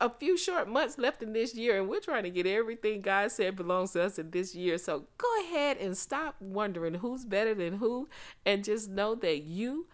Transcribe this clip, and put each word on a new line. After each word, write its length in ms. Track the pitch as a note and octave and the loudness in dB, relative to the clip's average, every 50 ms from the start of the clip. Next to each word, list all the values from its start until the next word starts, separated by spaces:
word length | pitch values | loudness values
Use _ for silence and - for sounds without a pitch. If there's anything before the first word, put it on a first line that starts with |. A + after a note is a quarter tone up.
a, 40 | - | 0
a 40 | A#3+ | 0
few 280 | - - - D#4+ F#4 | 0 0 2 2 2
short 300 | F4 - G4 F4+ E4 F#3+ | 2 2 0 0 0 0
months 300 | G3 A3+ C#4 D#4 - - | 2 2 2 2 0 0
left 260 | - A#3+ B3+ - - A#3 | 0 0 0 0 -2 -4
in 80 | A3 | -2
this 240 | A3 A3+ A3+ A#3+ A#3+ | 0 0 0 0 -2
year, 220 | A3+ A#3 A#3+ G#3 | 0 2 2 4
and 100 | G3 F#3+ | 4 2
we're 140 | F#3+ C#4 G#4 | 0 -2 -2
trying 220 | - - D4+ A#3 F#3+ | -2 -2 -2 -2 -2
to 60 | F3+ | -2
get 160 | F3+ F3+ F3 | 0 0 2
everything 540 | F#3 G3 A3 A3+ A3 A#3 A3+ - G#3+ G#3+ G3+ | 2 2 2 2 0 -2 -2 0 0 0 0
God 320 | F#3+ G3+ G3 G3 G3+ G#3 | 2 2 4 4 4 2
said 240 | - - G3 F#3 F#3+ | 2 2 0 0 0
belongs 360 | F#3 F3 F3 F3+ F#3 F#3 G3 | -2 0 2 2 2 2 2
to 120 | - E3+ F3 | 2 2 2
us 160 | - F3+ - | 2 0 -4
in 120 | D#3+ D#3+ | -6 -4
this 220 | E3+ F3+ F#3+ F#3 - | -2 -2 -2 -4 -4
year. 240 | F3 F3+ F3 E3 | -2 0 0 0
So 280 | F3 - - D#3+ D3 - - _ | 0 0 -2 -4 -4 -4 -8 _
go 100 | - - A#4+ A#4 G#4+ F#4 | -2 0 2 2 0 0
ahead 340 | E4+ F4 D4+ C#4+ C#4+ C4+ | 0 0 2 2 2 0
and 200 | - G3 F#3+ F#3 | 0 -2 -2 -2
stop 380 | F#3+ - - C#4+ C#4+ D#4+ D4+ - - | -4 -4 -4 -4 -4 -4 -4 -8 -10
wondering 540 | G3 G3 F#3+ G3+ G#3 G3+ F3+ E3+ E3 E3 E3 | -10 -6 -2 -2 0 0 -2 -2 -2 -2 -2
who's 280 | F3 G3 A#3+ B3+ C4 - | -2 -2 -4 -4 -6 -4
better 300 | A3+ G3 G3+ A3 A3+ A3 | -2 0 2 2 2 2
than 220 | G3+ F3 E3+ F#3 | 0 0 -2 0
who, 340 | G3+ B3 A3 B3 B3 C#4 - - - - - - - - | 0 0 0 0 0 -4 -8 -10 -14 -16 -16 -14 -2 0
and 200 | G3 G3+ G3+ G3+ | 2 2 2 2
just 240 | G#3 G#3 A3+ G#3 G3+ | 0 -2 -2 -2 -4
know 260 | F#3+ G3 G#3 A3 A3+ | -2 0 0 0 0
that 280 | A#3+ - E3+ D#3+ D3 D3+ | 0 2 2 2 0 -2
you 440 | D#3 E3 F#3 A3+ B3 C#4 D#4 F4 - | -4 -4 -4 -2 -2 -2 -4 -6 -8